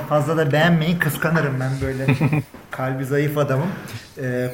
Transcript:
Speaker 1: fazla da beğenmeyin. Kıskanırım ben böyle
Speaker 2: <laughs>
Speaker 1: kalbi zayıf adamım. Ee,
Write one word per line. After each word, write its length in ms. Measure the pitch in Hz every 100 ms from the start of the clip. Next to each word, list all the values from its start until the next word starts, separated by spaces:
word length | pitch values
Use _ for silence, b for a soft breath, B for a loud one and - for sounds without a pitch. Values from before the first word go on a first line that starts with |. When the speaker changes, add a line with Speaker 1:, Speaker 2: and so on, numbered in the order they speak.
| -
Speaker 1:
fazla 280 | 151 143 160
da 140 | 151
beğenmeyin. 480 | 147 170 165 156 175
Kıskanırım 600 | 151 - 160 160 143 131
ben 120 | 131 135
böyle 240 | 135 131 135
Speaker 2:
<laughs> 680 | 135 151 147 - - -
Speaker 1:
kalbi 340 | - 131 135 131
zayıf 320 | 143 147 147
adamım. 300 | 139 135 175 - B 110 - -
Ee, 300 | 127 123 123